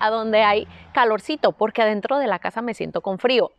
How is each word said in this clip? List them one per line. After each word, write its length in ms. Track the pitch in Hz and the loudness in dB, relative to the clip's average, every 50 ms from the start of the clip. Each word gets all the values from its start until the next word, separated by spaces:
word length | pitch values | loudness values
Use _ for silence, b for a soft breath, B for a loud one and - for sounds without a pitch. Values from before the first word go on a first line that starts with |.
a 80 | 220 214 | -2 -2
donde 340 | 220 226 220 226 214 214 220 | -2 -2 -2 0 2 4 4
hay 240 | 208 208 214 - B B B B B - | 4 2 2 -2 B B B B B 0
calorcito, 580 | 269 247 226 214 202 - - 302 302 - 202 165 | 0 2 2 2 -2 -4 -6 -8 0 0 0 0
porque 300 | - 214 214 - - 226 | 0 -2 -2 0 0 0
adentro 340 | 214 214 202 - - 269 285 | 0 0 -2 -2 -2 -2 -2
de 100 | 277 226 | 0 -2
la 100 | 190 175 | -2 -2
casa 240 | - 180 - 226 240 | -4 -6 -6 -6 -8
me 100 | 240 208 | -8 -6
siento 300 | - 165 160 - 175 - | -8 -8 -6 -6 -6 -4
con 160 | 196 190 185 | -4 -6 -2
frío. 340 | - 247 262 233 180 - _ | -2 0 2 2 0 0 _